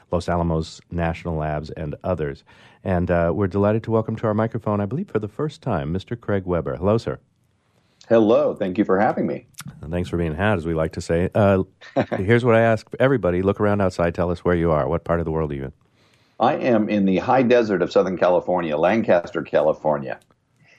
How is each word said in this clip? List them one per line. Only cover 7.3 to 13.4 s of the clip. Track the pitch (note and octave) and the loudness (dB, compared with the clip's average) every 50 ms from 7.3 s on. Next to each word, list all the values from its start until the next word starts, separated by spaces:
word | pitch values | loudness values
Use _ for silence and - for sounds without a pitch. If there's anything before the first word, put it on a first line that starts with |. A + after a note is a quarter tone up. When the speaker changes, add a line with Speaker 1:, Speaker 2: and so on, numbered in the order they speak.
| _ _ _ _ _ _ _ _ _ _ _ _ _ _ - - | _ _ _ _ _ _ _ _ _ _ _ _ _ _ -2 2
Speaker 2:
Hello. | A#2 A#2 A2+ G2+ A#2 C#3 D3+ C3 - | 4 4 6 6 4 4 2 0 -2
Thank | - G2+ F#2+ F2+ G#2+ | -2 -4 -2 0 0
you | G2+ | 0
for | - F#2+ F#2+ | 2 2 2
having | G#2+ C3+ E3 A3 D3+ | 2 2 0 0 -2
me. | E2+ C#2+ - - _ _ - - - - - | -4 -4 -6 -10 _ _ -20 -18 -18 -18 -16
Speaker 1:
And | - C#2+ | -10 -6
thanks | E2+ F2 F2+ - | -6 -4 -4 -4
for | - E2+ | -2 -2
being | E2+ E2 D2+ | -2 -2 -2
had, | D#2+ F#2+ G#2+ G#2+ E2+ | -2 0 0 0 0
as | D#2 E2 | -2 -2
we | E2 | -2
like | D#2+ D#2+ E2 | 0 -2 -2
to | - - | -4 -6
say. | - - E2+ E2+ F2+ F#2 - | -4 -2 0 0 0 0 2
Uh, | A2 G#2 G2 G2 F#2 F#2 - _ _ - - | 2 4 4 4 2 0 -2 _ _ -20 -6
Speaker 2:
<laughs> | - C3+ A2 - - G#2 | -4 -4 -2 -2 -2 -4
Speaker 1:
here's | F#2+ F#2+ A#2 A#2+ A#2+ | 0 2 2 2 4
what | B2+ A2+ | 4 4
I | A2+ | 4
ask | A2+ A2+ A2+ G#2+ - - - - | 4 4 2 0 -2 -6 -4 0
everybody. | A#2+ C3+ C#3 A#2 F#2 F2+ F2 F2+ | 2 2 2 2 2 0 0 2